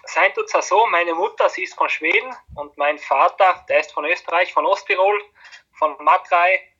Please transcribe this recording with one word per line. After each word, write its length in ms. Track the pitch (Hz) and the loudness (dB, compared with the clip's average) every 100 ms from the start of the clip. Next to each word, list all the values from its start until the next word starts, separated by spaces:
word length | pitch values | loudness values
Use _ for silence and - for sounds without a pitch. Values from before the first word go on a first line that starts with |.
| - | -8
sein 240 | 160 190 220 | 0 0 0
tut's 180 | - | -2
ja 80 | 175 | -2
so, 240 | - 190 226 | 0 2 2
meine 240 | 175 175 165 | 2 -2 -2
Mutter, 340 | 214 - 196 | -4 0 -2
sie 140 | - | -2
ist 100 | 185 | -8
von 160 | - 160 | -4 -4
Schweden 420 | - 156 - - - - | -2 0 0 -2 -10 -16
und 240 | 151 147 - | -14 -12 -4
mein 220 | 143 147 | -2 -2
Vater, 680 | - 139 175 - 185 175 - | -2 2 2 4 2 2 0
der 120 | 143 | -2
ist 120 | 151 | -2
von 140 | - 151 | -6 -4
Österreich, 480 | 175 - 170 180 | -4 -2 -2 -2
von 100 | 160 | 0
Osttirol, 560 | 180 196 - 180 196 208 - _ - - _ - | 0 0 0 0 2 0 -6 _ -20 -20 _ -4
von 160 | 156 151 | -4 -2
Matrei. 640 | 151 185 - 175 175 190 - _ | 2 2 2 2 2 0 -4 _